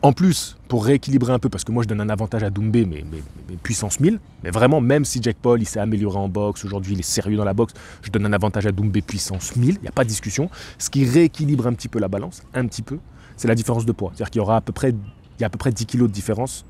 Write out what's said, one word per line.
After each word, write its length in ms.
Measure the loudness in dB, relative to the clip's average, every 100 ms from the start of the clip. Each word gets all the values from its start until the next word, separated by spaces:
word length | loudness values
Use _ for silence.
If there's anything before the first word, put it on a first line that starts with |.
En 80 | 6
plus, 460 | 6 4 4 -2 -12 -4
pour 160 | 0
rééquilibrer 480 | 4 2 4 2 2
un 80 | 2
peu, 80 | 0
parce 160 | -4
que 80 | -4
moi 100 | -2
je 60 | 0
donne 140 | -2
un 80 | -2
avantage 340 | -2 -2 -2
à 60 | -2
Doumbé, 360 | -2 2 2 2
mais, 200 | -2 -10
mais, 140 | -12 -14 -16 -14
mais 60 | -10
puissance 460 | -6 -4 -4 2
mille, 180 | 2 2 -6 -12
mais 80 | -4
vraiment, 300 | 4 4 6
même 240 | 4 2 2
si 180 | 0
Jake 140 | -2 0
Paul 200 | 2 4
il 40 | 2
s'est 140 | -2
amélioré 380 | -2 0 0 -2
en 100 | -2
boxe, 380 | -2 -4 -4 -6
aujourd'hui 280 | -6 -4
il 60 | -4
est 40 |
sérieux 340 | -2 -2 0 0
dans 80 | 0
la 80 |
boxe, 200 | 2 0 -2 -20 -16
je 100 | -4
donne 140 | 0 2
un 80 |
avantage 340 | 2 2 0 0
à 60 |
Doumbé 280 | 0 0 0
puissance 540 | -2 -6 -6 -6 -4 0
mille, 220 | 2 0
il 40 |
n'y 60 | -2
a 60 |
pas 100 | -2
de 60 | 0
discussion. 400 | -2 -4 -4 -4 -6 -18 -12
Ce 120 | -4
qui 160 | 0 4
rééquilibre 600 | 6 4 2 0 2 0
un 60 |
petit 140 | -2 -4
peu 120 | -2
la 100 | -2
balance, 340 | -2 -6 -12 -8
un 140 | -4 -4
petit 140 | -4
peu, 180 | -8 -10 -12 -20 -20 -4
c'est 100 | 0
la 80 | 2
différence 300 | 2 0 0
de 80 |
poids. 180 | -2 -4
C'est-à-dire 160 | -6 -4
qu'il 100 | -2
y 40 |
aura 140 | 2 2
à 40 |
peu 120 | 0
près, 160 | -2 -2
il 520 | -2 -8 -18 -20 -6
y 20 |
a 40 | -6
à 20 |
peu 80 | -2
près 140 | -2
dix 140 | -2 -4
kilos 240 | 2 2
de 40 |
différence 520 | 0 -4 -4 -4 -8 -18